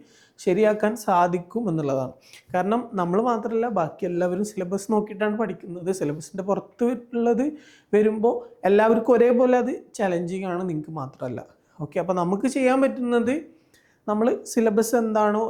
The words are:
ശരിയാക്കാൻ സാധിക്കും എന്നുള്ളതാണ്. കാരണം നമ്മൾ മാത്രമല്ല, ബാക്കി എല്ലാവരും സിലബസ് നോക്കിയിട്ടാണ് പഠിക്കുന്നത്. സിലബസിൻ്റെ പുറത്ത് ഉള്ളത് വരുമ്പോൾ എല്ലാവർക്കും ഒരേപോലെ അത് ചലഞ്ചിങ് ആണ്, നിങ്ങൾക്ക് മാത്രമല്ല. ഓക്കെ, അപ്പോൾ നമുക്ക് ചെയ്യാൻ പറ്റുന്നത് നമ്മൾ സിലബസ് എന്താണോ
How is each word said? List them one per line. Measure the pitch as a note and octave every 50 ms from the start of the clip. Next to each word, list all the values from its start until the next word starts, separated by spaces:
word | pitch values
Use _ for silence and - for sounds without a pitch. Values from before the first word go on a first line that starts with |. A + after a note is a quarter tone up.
| - _ _ _ _ _ _ _ -
ശരിയാക്കാൻ | G3 F3+ G3 G#3+ G#3+ G#3+ G#3 G#3+ G#3+ A3 A3 -
സാധിക്കും | - F#3+ F3 F3+ F3+ F3 F3+ F3 - - A3+ A#3+ G3
എന്നുള്ളതാണ്. | E3 D#3+ D3 C#3 C3+ C3 C3 B2 - - _ - - - _ _ -
കാരണം | F3+ F3+ G3 A3 A#3+ A#3+ - A3+ F#3+
നമ്മൾ | F3 F3 F3 G3+ A3+ B3+
മാത്രമല്ല, | A#3 A3 A3 A#3 A3+ A3+ A3+ B3 G#3 F#3+
ബാക്കി | E3 D3+ - - G3+ -
എല്ലാവരും | F3 E3+ F3+ F3+ F3+ F#3 G#3 G#3
സിലബസ് | - F#3+ F3+ F3 G3 G3 - - A3
നോക്കിയിട്ടാണ് | G#3 G#3+ G#3+ G#3+ F#3+ G#3+ G#3 G#3 A3
പഠിക്കുന്നത്. | A3+ F#3 F3+ - - G3 E3+ F3 E3 F3+ F#3+ F#3+
സിലബസിൻ്റെ | D#3+ D3 D3 D#3 - - - F#3+ F3+ G3
പുറത്ത് | G3 F#3+ - - _ - A#3+ A#3+ B3+ A#3+ - - - A#3
ഉള്ളത് | A#3 A#3 A#3 G#3 C4+ D4+ D4 - - - - _ _ _ -
വരുമ്പോൾ | G#3 G#3+ G#3+ G#3+ A3 G#3 A#3+ B3 - - - - _ - F#3
എല്ലാവർക്കും | G3+ G#3 G#3+ A3+ A3+ A3+ A3+ - B3
ഒരേപോലെ | A3+ A#3+ B3 B3 A#3 C4 B3 B3+ B3 A#3
അത് | B3 D#4+ - - - - -
ചലഞ്ചിങ് | G#3 F#3+ F3 E3+ F3 E3+ F#3+ F#3+ G3 F#3
ആണ്, | F3 F3 F#3+ F#3
നിങ്ങൾക്ക് | D#3+ D3+ D3+ D#3+ D#3+ D#3
മാത്രമല്ല. | C3+ C3+ - - C3+ B2+ A#2+ A#2 - - _ _ _ _ _ - D3+
ഓക്കെ, | - - F#3
അപ്പോൾ | E3 F3 F#3 F3+
നമുക്ക് | F3 F3 G3 G3 - B3+ -
ചെയ്യാൻ | C#4 C4 B3+ B3+ C4+
പറ്റുന്നത് | C4+ B3+ G#3+ C4 B3 A#3+ A#3+ A#3+ A3 A#3 C4+ D#4+ - - _ _ _ _ _ _ _ _ _ _ _ -
നമ്മൾ | G#3 G#3+ A3 B3 - - - -
സിലബസ് | - B3 A3+ A3+ G#3 A3+ A3 A3+ B3+ A#3+
എന്താണോ | A3+ A3 G#3+ A3 G#3+ G#3 G#3 G#3+ A3+